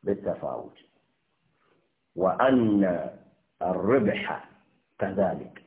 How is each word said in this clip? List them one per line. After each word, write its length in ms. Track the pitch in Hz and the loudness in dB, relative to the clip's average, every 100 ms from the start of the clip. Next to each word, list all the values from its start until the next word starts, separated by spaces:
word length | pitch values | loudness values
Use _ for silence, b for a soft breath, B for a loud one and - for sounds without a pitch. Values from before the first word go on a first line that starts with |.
بالتفاوت، 720 | 101 101 98 82 69 60 50 - _ _ _ _ _ _ _ _ _ _ _ _ _ - | -2 -4 -4 -6 -6 -8 -12 -20 _ _ _ _ _ _ _ _ _ _ _ _ _ -2
وأن 920 | 92 90 127 131 113 104 98 85 71 - _ _ _ _ | 0 4 4 4 4 4 2 0 -6 -12 _ _ _ _
الربح 840 | 87 92 92 131 104 - - - - _ _ _ _ _ | -4 -2 2 2 2 -2 -6 -8 -10 _ _ _ _ _
كذلك 640 | 98 95 95 76 65 - | -6 0 -2 -2 -10 -20